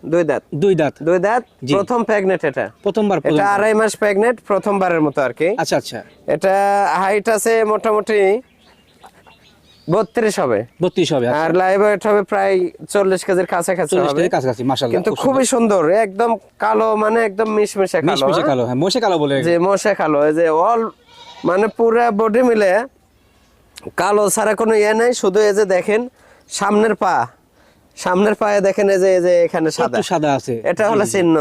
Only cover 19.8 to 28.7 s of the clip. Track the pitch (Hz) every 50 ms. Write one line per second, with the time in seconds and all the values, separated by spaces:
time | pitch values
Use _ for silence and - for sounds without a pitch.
19.8 | - 214 202 - 190 151 156 143 147 151 156 156 170 165 156 160 175 208 233 233
20.8 | 226 214 - _ _ _ - - - - - - - - 170 190 208 220 - -
21.8 | 233 226 220 226 240 240 214 196 220 220 208 240 262 247 233 214 208 190 180 208
22.8 | 247 269 _ _ _ _ _ _ _ _ _ _ _ _ _ _ _ _ _ -
23.8 | - - - - 170 190 208 208 208 196 180 - 214 208 214 190 226 220 220 214
24.8 | 208 208 214 220 233 247 247 - - 202 185 208 214 208 202 196 214 190 190 180
25.8 | 170 - 208 220 247 247 _ _ _ _ - _ _ _ - - 202 196 208 208
26.8 | 214 226 208 - 214 190 170 135 117 120 - _ _ _ _ _ _ _ _ _
27.8 | _ _ _ - - 180 180 185 208 208 214 - 226 208 208 202 185 196